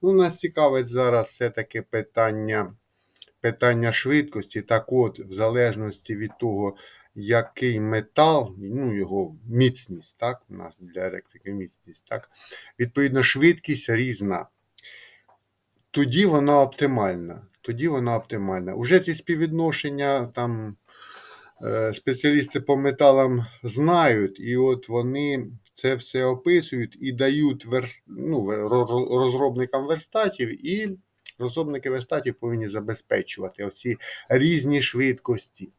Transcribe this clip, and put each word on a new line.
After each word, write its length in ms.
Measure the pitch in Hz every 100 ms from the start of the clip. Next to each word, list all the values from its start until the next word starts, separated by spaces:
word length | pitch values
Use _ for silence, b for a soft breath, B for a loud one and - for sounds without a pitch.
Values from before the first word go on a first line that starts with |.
Ну, 100 | 180
нас 240 | 190 175 160
цікавить 520 | 170 160 151 131 123
зараз 380 | 120 123 120 110
все-таки 560 | - 120 110 107 113
питання, 920 | 107 113 101 - 113 107 110 107 95 104 _ B B B B _
питання 520 | 117 117 123 117 117
швидкості. 680 | 113 131 151 147 110 98 110
Так 220 | 104 113 -
от, 320 | 156 117 185
в 120 | 95
залежності 840 | 95 110 120 120 107 107 95 - 104
від 140 | 107 -
того, 360 | 120 98 101 98 B B B
який 640 | - 101 117 117 - 127 113
метал, 760 | 107 110 104 - 156 156 117 92
ну, 380 | 98 123 135 104
його 400 | 90 98 90 80 113
міцність, 680 | 117 127 123 - 90 - -
так, 240 | 117 127 _
у 40 |
нас 220 | 98 87 -
для 260 | 87 87 92
електрики 460 | 92 - - 95
міцність, 520 | 98 90 - - 85 -
так, 220 | 110 - B B B B _
відповідно, 440 | 120 139 139 131
швидкість 680 | 135 135 156 170 - 139 -
різна. 560 | 113 127 104 101 90 - _ _ - B B B B B _ _ _ _ _ _
Тоді 360 | - 143 135 202
вона 340 | 151 143 143
оптимальна. 840 | 135 - 143 127 101 87 85 82 - _
Тоді 280 | - 117 160
вона 280 | 143 120 113
оптимальна. 580 | - 113 98 95 90
Уже 260 | 95 120 180
ці 140 | 170
співвідношення 1160 | 160 - 165 160 160 165 151 147 139 143 139 120
там, 420 | - 120 113 110 101 _ B B B B B B _
е, 300 | 113 110 110
спеціалісти 680 | 107 - 127 147 147 131 143
по 160 | 120 139
металам 680 | 139 131 143 135 131 123 117 B
знають, 800 | 120 120 151 175 151 113 98 98
і 160 | 117 123
от 320 | 131 123 127
вони 580 | 117 120 139 143 139 113 120 -
це 200 | - 131
все 300 | 131 - 131
описують 720 | 127 127 170 175 160 127 113 -
і 120 | 131
дають 540 | 123 135 143 147 123 117
верс-, 360 | 127 120 - _
ну, 400 | - - 151 98
ро-, 400 | 107 107 123 117
ро-, 320 | 120 127 123
розробникам 680 | 131 127 139 123 123 135 139
верстатів, 800 | 160 - 220 214 196 120 - 151
і 320 | 196 214 185 _ _ - -
розробники 520 | 123 120 156 143 139
верстатів 440 | 131 120 156 127
повинні 340 | 120 120 117 110
забезпечувати 960 | 104 104 110 - 104 92 - 95 -
оці 320 | 101 - 123 117 B B B
різні 540 | - 185 165 131 143
швидкості. 840 | 123 120 135 127 - 113 - - 95